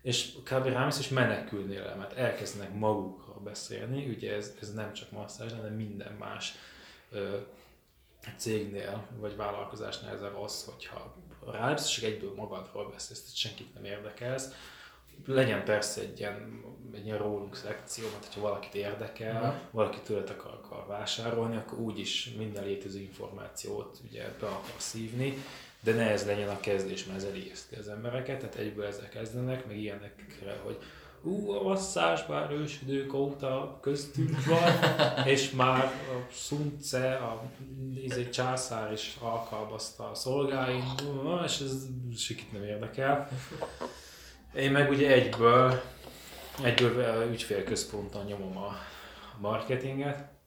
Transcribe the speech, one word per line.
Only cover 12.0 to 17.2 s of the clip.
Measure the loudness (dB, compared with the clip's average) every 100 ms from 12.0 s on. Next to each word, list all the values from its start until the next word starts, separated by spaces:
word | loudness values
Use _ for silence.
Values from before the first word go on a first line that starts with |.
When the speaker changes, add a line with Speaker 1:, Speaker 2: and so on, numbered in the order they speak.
Speaker 1:
egyből | 0 0 -6 -6
magadról | -6 -6 -8 -8 -8
beszélsz, | -8 -12 -12
tehát | -10 -4
senkit | -4 -4 -14
nem | -12 -10
érdekelsz. | -8 -10 -6 -4 -2 -4 -10 -16 -18 -20 -20 -20 -12 4
Legyen | 6 6 4
persze | 4 4 4 -2
egy | -6 -4
ilyen, | -6 -6 -10 -12 -14 -14 -14 -10
egy | -4
ilyen |
rólunk | -2